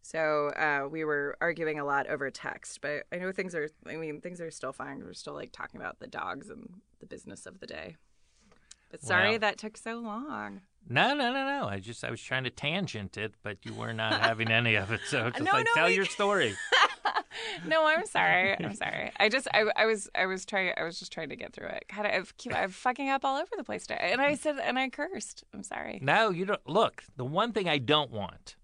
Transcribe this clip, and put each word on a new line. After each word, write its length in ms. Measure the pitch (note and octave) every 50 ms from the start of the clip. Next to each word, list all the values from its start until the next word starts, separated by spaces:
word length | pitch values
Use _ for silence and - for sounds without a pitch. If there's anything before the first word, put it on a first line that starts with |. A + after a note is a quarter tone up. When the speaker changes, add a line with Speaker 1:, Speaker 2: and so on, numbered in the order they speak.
Speaker 1:
So, 480 | _ - - D#3+ D#3+ D#3 D3+ D3+ D3 D3 -
uh, 320 | - - D3+ D3 C#3+ C#3 C#3
we 140 | D#3 D#3+ D#3+
were 320 | D3+ D3+ C#3+ C#3+ C#3+ - - -
arguing 360 | E3+ E3 D#3+ E3 D#3 D#3 D3+
a 60 | C#3+
lot 220 | C#3+ C#3 C#3 C3+ -
over 220 | - C#3+ C#3 C3+
text, 500 | - - - C3+ - - - - - -
but 240 | - C#3+ D3 D3 - _ -
I 40 |
know 140 | F3 F3+ F#3
things 240 | F#3+ G3 F#3+ F#3 F3
are, 140 | E3 D3 D#3 _ _ -
I 100 | - A#2
mean, 260 | D#3+ D#3+ D#3 D3 C#3 -
things 180 | F3+ F3+ E3+
are 100 | E3+ D#3+
still 220 | D3+ - - C3 C#3
fine. 280 | - - C#3 C#3 - -
We're 80 | F2+ F2+
still, 220 | - - - D3
like, 180 | D3 - - -
talking 260 | - - - - -
about 220 | - - - _
the 60 | -
dogs 420 | - - - D#2+ F#2 F2+ - - -
and 320 | - - - - F3+ F#3+ _ _ _ _
the 60 | -
business 380 | - - - - - - - -
of 160 | - - -
the 60 | -
day. 300 | - - D2+ D#2+ - D#3+ - _ _ _ _ _ _ _ _ _ _ - _ _ _ - _ _ _
But 120 | - E3 -
sorry 300 | E3+ F#3+ F3+ F#3+ G3+ A3
Speaker 2:
Wow. 40 | A3+
Speaker 1:
that 180 | G#3+ G#3 G3 -
took 180 | - G#3+ G#3+
so 200 | - - A#3 A#3 A#3
long. 640 | A#3+ A3 G#3 A3 C4+ D4+ C#4 G#3+ G#3 G#3 G3 G3 _ _ _ _ _ -
Speaker 2:
No, 260 | A#2+ C#3 F3+ A#3 C#4+
no, 160 | D4 C4+ A#3+
no, 140 | B3+ C4+ C4+
no. 240 | C4+ C#4 C#4+ A3+ A2
I 100 | G2+ G2
just, 240 | F#2 G#2+ A#2 - -
I 60 | A#2+
was 120 | A#2+ A#2 -
trying 220 | - B2+ C3 C3
to 60 | B2
tangent 680 | - - - C#3+ D#3+ G3 G3 C#3+ - A2+ G2+ F#2 - -
it, 160 | G#2 A2 - _ _
but 160 | G#2 G#2 - -
you 80 | A#2 A2
were 180 | G#2+ A2+ A2+ A2+
not 260 | A2 A2 A2 - -
having 320 | A2+ A2+ A2+ G#2+ A2+ A2+
any 240 | A2 A2+ A#2+ A#2 A2
of 140 | G#2 F#2+ F#2+
it. 100 | A2+ G#2 -
So 220 | - - C3+ A2
it's 120 | A#2+ B2 -
just 60 | -
Speaker 1:
<laughs> 0 |
No, 80 | F#4 G4
Speaker 2:
like, 140 | - A4
Speaker 1:
no, 80 | A4+ A#4
Speaker 2:
"Tell 140 | - D#3+ F3
Speaker 1:
we 60 | -
Speaker 2:
your 120 | F#3+ G3
story." 480 | - - - G#3 G3+ G#3 F#3+ D3+ A2+ G2 -
Speaker 1:
<laughs> 40 | - - - - - - - - - G#4 - - - _ - - A4+ A4 G4+ E4+ -
No, 220 | - D#4 D#4+ D#4
I'm 200 | D4+ D#4 E4 G4+
sorry. 500 | G#4+ - - F#3 F3 F3 F3+ F#3 G3 G3 - -
I'm 120 | G#3 G3+
sorry. 380 | - - - - - - - - -
I 100 | G3 G#3+
just, 180 | G#3+ C4+ - - -
I, 120 | - G#3+ G#3+ -
I 80 | - G#3+
was, 220 | A3 A3 G#3 - - -
I 120 | - F#3
was 180 | F#3+ F#3+ F#3 -
trying, 260 | - - G3 F#3+ F3+ -
I 60 | - -
was 160 | E3 F3 -
just 140 | F#3+ - -
trying 160 | - D#3+ C#3+
to 80 | C3
get 160 | - - - -
through 160 | - - -
it. 160 | - - - _ -
God, 120 | G3+ G#3+
I've, 280 | G#3 - F#3+ F#3 - - -
keep, 160 | - A#3+ -
I'm 160 | - F#3+ F#3+
fucking 380 | F#3 - - B3+ B3+ - C#4 C4+
up 140 | C4+ C4+ C4+
all 120 | C#4 C4+
over 140 | C#4 E4 F#4+ A#4+
the 80 | G4+ C4
place 220 | - G#3+ A3 -
today. 240 | - - - - E3+ G3
And 80 | A#3+
I 140 | C#4 C#4+ D4
said, 240 | - - D#4 D4 C#4
and 200 | - - A#3 B3+
I 100 | C4 C4
cursed. 560 | - - D4 F4 G4 G4+ - - - - - _ -
I'm 100 | G3+ G3
sorry. 360 | - - - - - - - C3
Speaker 2:
No, 280 | C#3 D3+ G3+ A3+ A3
you 160 | F#3 E3 F#3
don't. 200 | F#3+ G#3 - _
Look, 380 | - D3+ G3+ A3+ B2+ - - - - _
the 80 | - B2+
one 280 | B2+ D3 F3+ G#3+ A#3+ G3+
thing 160 | A3+ G3 E3+
I 100 | D3+ D3
don't 320 | B2+ A2 D3 D3+ D3 B2
want. 460 | A#2 G#2+ G2 F2 D#2 - _ - - _